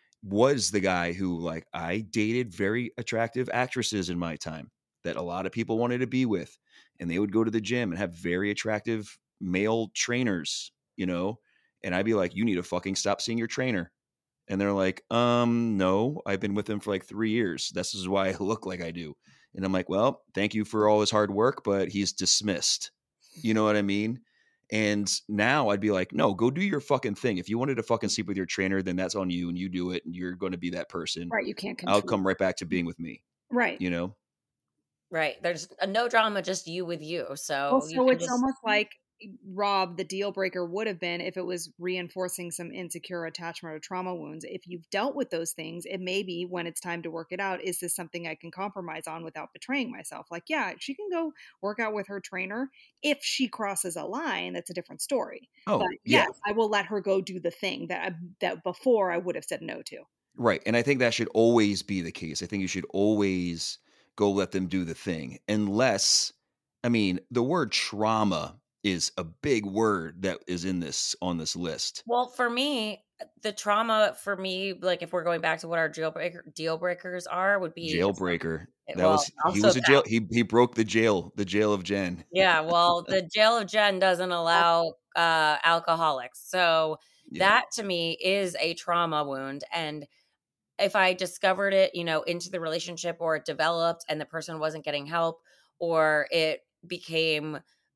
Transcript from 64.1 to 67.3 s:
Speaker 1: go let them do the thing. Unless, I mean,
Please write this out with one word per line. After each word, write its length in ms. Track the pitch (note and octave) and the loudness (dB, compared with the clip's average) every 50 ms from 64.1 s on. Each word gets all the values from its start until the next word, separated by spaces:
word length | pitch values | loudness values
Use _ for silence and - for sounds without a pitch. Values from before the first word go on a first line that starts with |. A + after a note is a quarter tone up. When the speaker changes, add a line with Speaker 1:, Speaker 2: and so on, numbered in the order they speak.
| _ | _
Speaker 1:
go 140 | - G#2 G2+ | 2 4 4
let 200 | G2 G2 F#2+ F2+ - | 4 4 2 0 0
them 140 | F#2+ F#2+ | -2 -2
do 180 | F2 E2 F#2+ F2+ | 0 0 -2 -2
the 100 | E2 D#2+ | -2 -6
thing. 440 | - - - E2+ D#2+ C#2+ B1 - F#2 _ - | -6 -4 -4 -4 -4 -6 -8 -12 -10 _ -2
Unless, 840 | G#2 G#2+ G#2 G2+ G2 G#2+ B2+ C3 G#2 G2 - - - - - - - _ _ _ _ _ _ _ _ _ - | 0 2 2 2 2 4 4 4 2 2 2 2 2 2 2 -2 -6 _ _ _ _ _ _ _ _ _ 0
I 60 | A#2+ | 2
mean, 320 | A#2+ A2+ G#2 F#2+ F2+ F2+ - _ | 2 4 4 2 2 0 -4 _